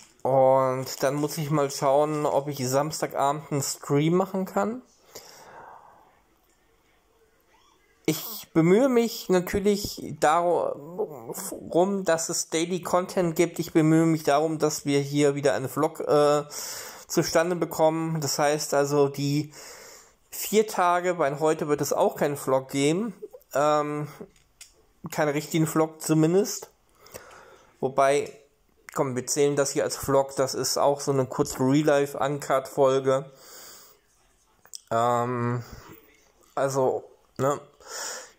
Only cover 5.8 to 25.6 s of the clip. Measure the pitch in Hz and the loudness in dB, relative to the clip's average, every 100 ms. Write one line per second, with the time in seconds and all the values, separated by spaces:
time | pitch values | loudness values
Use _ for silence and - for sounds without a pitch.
5.8 | - - _ _ _ _ _ _ _ _ | -20 -20 _ _ _ _ _ _ _ _
6.8 | _ _ _ _ _ _ _ _ _ _ | _ _ _ _ _ _ _ _ _ _
7.8 | _ _ - 156 - - - 170 160 202 | _ _ -6 -6 -6 -14 -4 2 4 6
8.8 | 269 240 233 - - 185 180 202 202 202 | 4 2 0 -2 0 0 0 -2 0 0
9.8 | 202 - - 151 151 165 175 156 - - | -2 -10 -12 -2 2 2 2 0 0 -6
10.8 | 143 453 415 131 117 - - - - 156 | -10 -8 -8 -8 -14 -12 -10 -12 -2 2
11.8 | 190 196 185 165 - 165 - 165 170 185 | 2 0 0 -2 -2 -6 -4 -2 -2 -4
12.8 | 160 180 185 - 175 160 165 - 160 165 | -2 -2 0 -2 0 2 0 -2 -2 2
13.8 | 156 160 165 160 151 143 160 156 151 151 | 6 6 4 2 2 2 2 0 -2 -2
14.8 | 147 143 139 143 147 143 139 104 131 - | -2 0 0 2 2 4 2 0 -2 -2
15.8 | 156 156 - 147 147 147 147 - - - | -2 -2 0 4 4 2 -2 -10 -12 -12
16.8 | - - - - 156 170 170 175 160 - | -14 -18 -6 -2 2 2 2 0 -4 2
17.8 | 160 160 165 160 139 - 147 151 - 143 | 2 2 -2 -4 -4 0 0 0 0 0
18.8 | 143 147 139 139 143 147 143 - - - | 2 4 2 2 -2 -2 -4 -8 -20 -20
19.8 | - - - _ _ - - 208 214 - | -20 -20 -20 _ _ -12 -2 2 2 2
20.8 | 175 175 180 175 139 147 156 160 156 147 | 2 2 0 0 0 0 0 0 0 0
21.8 | 143 - 190 - 156 143 - 131 131 139 | 0 0 0 2 -2 -2 0 0 0 0
22.8 | 143 170 226 - - - _ 131 147 151 | 2 2 -2 -8 -16 -20 _ 0 2 2
23.8 | 147 147 147 - - _ _ - - _ | 0 -4 -8 -12 -20 _ _ -20 -20 _
24.8 | _ _ - - 151 143 151 170 | _ _ -10 -2 0 0 -2 0